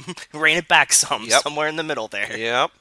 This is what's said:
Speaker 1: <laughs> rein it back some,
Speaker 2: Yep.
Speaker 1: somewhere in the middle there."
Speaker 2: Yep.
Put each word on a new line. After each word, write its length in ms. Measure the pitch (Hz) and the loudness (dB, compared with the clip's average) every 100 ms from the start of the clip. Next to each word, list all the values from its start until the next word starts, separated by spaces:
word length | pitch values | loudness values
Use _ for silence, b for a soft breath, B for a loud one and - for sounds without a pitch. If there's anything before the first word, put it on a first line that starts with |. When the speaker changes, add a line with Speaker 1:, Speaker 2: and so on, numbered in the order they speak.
| - | -14
Speaker 1:
<laughs> 240 | 170 - | -14 -14
rein 240 | 151 156 165 | 0 2 2
it 100 | 165 | 4
back 260 | 165 139 | 4 4
some, 300 | - - 120 113 | 2 2 -4 2
Speaker 2:
Yep. 160 | 131 | 2
Speaker 1:
somewhere 240 | 147 151 151 | 2 -2 -2
in 80 | 156 | -4
the 80 | |
middle 240 | 156 127 110 | -6 -6 -6
there." 280 | 101 110 117 | -6 -6 -4
Speaker 2:
Yep. 340 | 117 123 160 - | -2 0 0 -4